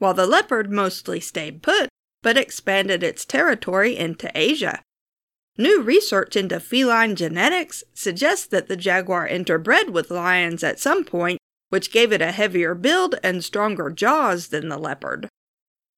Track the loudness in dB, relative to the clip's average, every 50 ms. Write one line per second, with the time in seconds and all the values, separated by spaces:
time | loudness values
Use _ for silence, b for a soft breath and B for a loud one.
0 | 0 0 2 2 2 4 4 2 2 2 -2 -2 -2 -2 -2 0 0 -2 -2 -6
1 | -10 -8 -8 -8 -8 -8 -8 -8 -8 -8 -12 -6 0 2 2 2 2 0 _ _
2 | _ _ _ _ 0 2 2 2 0 -2 -6 -10 -4 0 0 0 2 2 0 0
3 | 0 -2 -4 -4 -10 -4 0 2 2 2 2 0 -2 -2 0 2 2 2 2 -2
4 | -4 -6 -6 -8 -10 -8 -2 0 2 2 2 0 -2 -4 -6 -6 -10 _ _ _
5 | _ _ _ _ _ _ _ _ _ _ _ 0 2 4 4 4 4 6 4 4
6 | 4 4 0 0 0 0 -2 -2 -2 -2 -4 -6 -6 -2 0 2 4 4 4 4
7 | 2 2 0 -2 -4 -4 -2 0 2 2 2 0 -4 -6 -10 -16 -16 _ -14 -6
8 | -6 -4 -2 0 0 0 0 0 -2 -2 -2 -2 -2 -2 -6 -4 -2 0 0 0
9 | 0 -2 -2 -4 -2 -4 -4 -4 -2 0 -2 -2 2 2 2 2 2 2 -2 -2
10 | -2 -2 -4 -4 0 2 2 2 2 0 -2 -2 -4 -4 -4 -2 0 0 0 0
11 | 0 -4 -4 -2 -2 -2 -4 -4 _ _ _ _ _ -4 -4 -4 -2 0 2 2
12 | 4 4 2 2 0 0 0 0 -2 0 2 0 0 0 -2 -2 0 0 2 2
13 | 2 0 -2 -2 -2 -2 -2 -2 -6 -4 -2 -2 0 0 -2 -2 -4 -6 -4 0
14 | 0 2 2 2 2 0 0 -2 -4 -6 -6 -6 -6 -4 -8 -6 -6 -8 -8 -8
15 | -8 -8 -8 -8 -10 -14 _ _ _ _ _ _ _ _ _ _ _ _ _